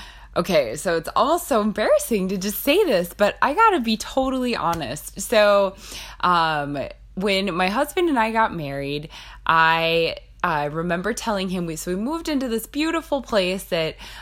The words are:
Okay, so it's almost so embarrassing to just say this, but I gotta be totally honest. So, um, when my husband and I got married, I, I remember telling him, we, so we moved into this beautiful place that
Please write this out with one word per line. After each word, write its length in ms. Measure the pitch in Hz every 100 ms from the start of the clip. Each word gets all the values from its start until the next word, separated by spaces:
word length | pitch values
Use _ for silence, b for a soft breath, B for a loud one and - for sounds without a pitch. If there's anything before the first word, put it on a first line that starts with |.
| B B B -
Okay, 400 | 180 165 117 135
so 220 | 185 165
it's 120 | 160 -
almost 320 | 240 339 -
so 140 | 233
embarrassing 680 | 214 208 247 587 - 262 190
to 100 | 196
just 220 | 196 202
say 240 | - 339
this, 280 | 381 190 180
but 280 | - 208 -
I 140 | 254 311
gotta 240 | 453 349
be 180 | 226 220
totally 580 | - - 262 262 247 226
honest. 640 | 165 170 123 143 - -
So, 560 | - 220 208 202 196 185 B B B B
um, 580 | 180 175 160 151 143 143 - - - -
when 400 | 208 190 196 170
my 140 | 185
husband 380 | 220 294 - 349
and 120 | 262
I 120 | 220
got 220 | 226 220
married, 560 | 165 143 139 139 147 156 B B B -
I, 680 | 165 160 165 165 165 160 - - -
I 220 | 175 156 147
remember 480 | 156 175 170 196
telling 360 | 233 226 202 190
him, 160 | 180 170
we, 100 | 156
so 160 | -
we 60 | 185
moved 320 | 233 330 330
into 180 | 285 247
this 200 | 226 220
beautiful 560 | 285 320 330 - 285
place 400 | 233 220 180 185 -
that 320 | 170 160 - B B